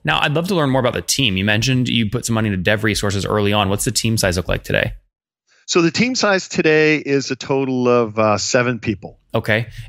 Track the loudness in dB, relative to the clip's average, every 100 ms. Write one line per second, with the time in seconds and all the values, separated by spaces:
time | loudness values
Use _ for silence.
0 | -2 0 0 0 0 0 2 2 0 -2
1 | -4 0 0 2 2 2 2 0 2 0
2 | 0 -2 -2 0 0 0 0 2 2 0
3 | 0 -2 0 0 2 2 0 0 -2 -2
4 | -2 0 0 0 -2 -4 -2 -2 -2 -6
5 | _ _ _ _ _ _ -2 0 2 2
6 | -2 0 0 0 -2 -2 2 4 4 2
7 | 0 -2 -2 -6 -2 -2 0 0 2 2
8 | 2 0 2 2 2 0 0 -2 -4 -6
9 | -8 -20 _ -4 0 -2 -2 -10